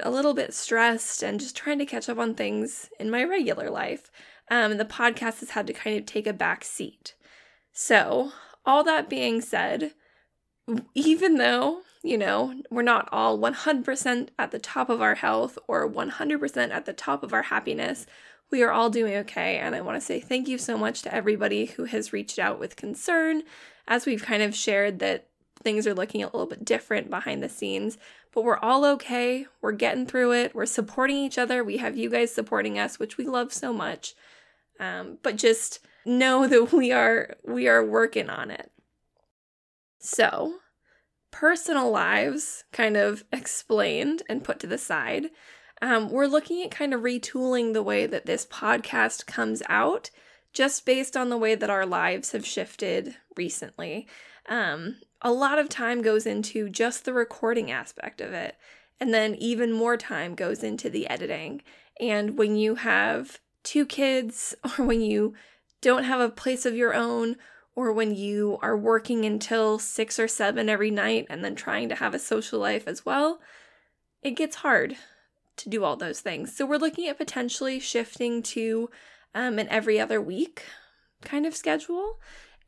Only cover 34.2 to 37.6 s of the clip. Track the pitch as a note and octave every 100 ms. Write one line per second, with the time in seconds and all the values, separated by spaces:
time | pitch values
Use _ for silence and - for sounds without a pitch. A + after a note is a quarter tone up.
34.2 | - - _ _ _ - F#3 F3+ F#3 -
35.2 | C4+ G#3+ A#3 A3 - - _ _ - B3
36.2 | C4 B3+ C4 B3 A#3+ E4 B3 B3 A3+ A3+
37.2 | - - - B3